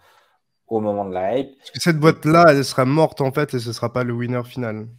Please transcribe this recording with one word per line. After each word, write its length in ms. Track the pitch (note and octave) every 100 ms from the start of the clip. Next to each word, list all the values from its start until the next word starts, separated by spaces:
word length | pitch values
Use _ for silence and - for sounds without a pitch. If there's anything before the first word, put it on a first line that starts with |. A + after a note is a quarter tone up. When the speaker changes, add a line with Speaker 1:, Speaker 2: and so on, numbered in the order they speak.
| _ _ _ _ _ _ _
Speaker 1:
au 120 | A2+
moment 260 | G#2+ G2+ G2
de 80 |
la 260 | F#2 F#2+ B2+
hype. 180 | C3+ -
Speaker 2:
Parce 140 | -
que 100 | C3
cette 180 | F3 D#3
boîte-là, 460 | D#3 - D3+ E3 E3+
elle 140 | C#3
sera 220 | B2+ - C3
morte, 340 | D3+ D#3 -
en 120 | C3+
fait, 240 | D3 D3 B2+
et 40 |
ce 140 | A#2
sera 180 | A2 A#2
pas 120 | B2+
le 100 | B2
winner 300 | A#2+ A#2+ B2
final. 440 | A#2+ C3 A#2 G#2+ A2+